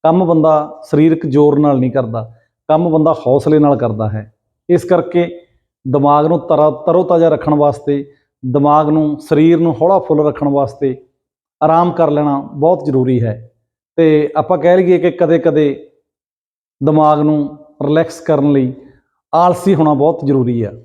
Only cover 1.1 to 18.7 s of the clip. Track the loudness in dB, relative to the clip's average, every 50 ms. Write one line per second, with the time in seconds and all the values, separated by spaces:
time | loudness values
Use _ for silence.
1.1 | 2 0 -4 -2 2 2 4 4 4 2 0 0 0 0 -2 -2 -2 -4 -4 -4
2.1 | -8 -10 -10 -12 -18 _ _ _ _ _ _ -2 0 0 0 0 0 2 2 0
3.1 | 0 -2 0 0 0 2 2 2 2 4 4 2 2 0 -2 -4 -4 -4 -6 -6
4.1 | -6 -8 -10 -14 _ _ _ _ _ _ _ -2 -2 -2 0 0 -2 -2 -2 -2
5.1 | -2 -2 -2 -2 -8 -18 _ _ _ _ _ _ _ _ _ -4 -2 0 2 2
6.1 | 2 2 2 0 0 -2 0 -2 0 2 2 0 0 -2 -2 0 0 0 2 2
7.1 | 2 2 2 2 0 0 -2 -2 0 2 0 0 -2 -4 -4 -4 -4 -4 -6 -10
8.1 | _ _ _ _ _ _ -8 -4 -2 0 2 2 2 2 2 0 0 0 0 -2
9.1 | -4 -8 -4 -2 0 2 4 4 2 2 0 -2 -2 0 0 0 0 0 0 0
10.1 | -2 0 0 -2 -2 -2 -4 -2 -2 -2 -2 -4 -4 -6 -6 -6 -6 -8 _ _
11.1 | _ _ _ _ _ _ _ _ _ _ 0 2 2 2 0 0 0 0 0 0
12.1 | 0 -2 -2 -2 -4 -4 -8 -10 -6 -2 0 0 0 0 -2 -2 -2 0 0 0
13.1 | 0 -2 -2 -4 -6 -8 -14 -20 _ _ _ _ _ _ _ _ _ 0 2 4
14.1 | 4 2 0 0 -2 -4 -2 -2 -2 0 2 2 2 2 4 2 2 2 0 -2
15.1 | 0 0 0 0 0 2 0 0 0 2 0 0 -2 -6 -14 _ _ _ _ _
16.1 | _ _ _ _ _ _ _ _ _ _ _ _ _ _ -2 0 2 2 2 2
17.1 | 2 2 0 0 0 -2 -4 -6 -10 -18 -20 -20 _ _ -4 -2 0 0 -2 -2
18.1 | -8 -10 -4 -2 -2 0 2 0 0 0 0 -2